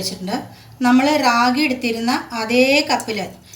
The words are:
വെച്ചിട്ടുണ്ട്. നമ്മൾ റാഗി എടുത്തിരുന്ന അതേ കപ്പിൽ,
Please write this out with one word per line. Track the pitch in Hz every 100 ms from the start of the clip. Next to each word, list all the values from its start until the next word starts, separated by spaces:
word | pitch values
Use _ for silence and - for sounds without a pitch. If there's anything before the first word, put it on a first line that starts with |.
വെച്ചിട്ടുണ്ട്. | 185 190 185 247 - - - - 247
നമ്മൾ | 254 277 302 254
റാഗി | 233 247 247 302
എടുത്തിരുന്ന | 254 240 226 233 285 - 233
അതേ | 220 240 262 285 294
കപ്പിൽ, | 254 - 214 180 - -